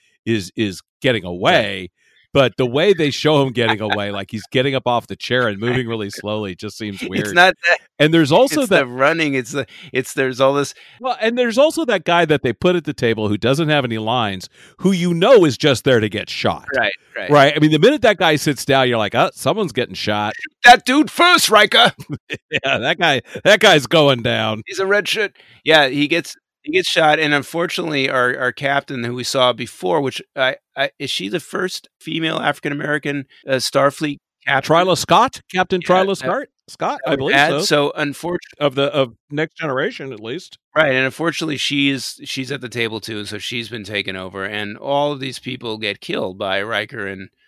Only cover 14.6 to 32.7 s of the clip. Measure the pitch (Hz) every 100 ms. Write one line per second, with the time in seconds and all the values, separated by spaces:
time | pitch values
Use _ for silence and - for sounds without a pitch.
14.6 | - - 185 185 175 170 202 254 165 117
15.6 | 151 131 143 120 107 101 - - 107 78
16.6 | - 131 107 92 _ 117 98 147 139 151
17.6 | 156 151 208 294 233 208 175 151 - 131
18.6 | - 135 127 117 104 117 180 - 127 107
19.6 | 180 104 107 92 - 104 107 - - _
20.6 | 240 247 - 277 247 - 349 349 - 208
21.6 | 208 226 233 - - 151 - 143 - 147
22.6 | 135 131 127 170 233 127 - - 170 330
23.6 | 214 160 123 165 143 127 117 113 110 110
24.6 | - 185 190 202 165 220 196 _ _ _
25.6 | 143 156 139 143 147 170 - - _ _
26.6 | 147 180 175 175 156 156 151 147 127 165
27.6 | 175 - 170 143 135 131 123 135 127 -
28.6 | 143 139 - 135 117 123 117 135 127 120
29.6 | 117 - 185 165 135 - - 143 131 143
30.6 | _ - 139 - 139 - 190 180 - -
31.6 | 185 - _ _ - 160 160 160 147 147
32.6 | 151